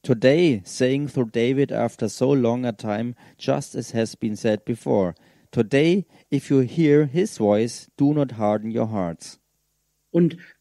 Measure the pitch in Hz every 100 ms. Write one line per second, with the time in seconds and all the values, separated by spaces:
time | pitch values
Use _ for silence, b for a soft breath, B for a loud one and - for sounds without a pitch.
0 | - 113 127 160 175 107 - - 127 139
1 | 143 135 117 117 120 135 139 110 117 -
2 | 107 - 127 139 117 123 123 107 110 104
3 | 120 120 b b - 143 - 127 117 117
4 | 110 - 113 104 113 104 - 117 143 110
5 | 90 - b b b 123 107 135 160 190
6 | - b b 139 - 135 120 170 151 147
7 | 147 160 220 - 104 104 117 - - -
8 | 143 151 135 110 104 107 110 117 113 107
9 | 85 82 - - _ _ _ _ _ _
10 | _ 170 170 - B B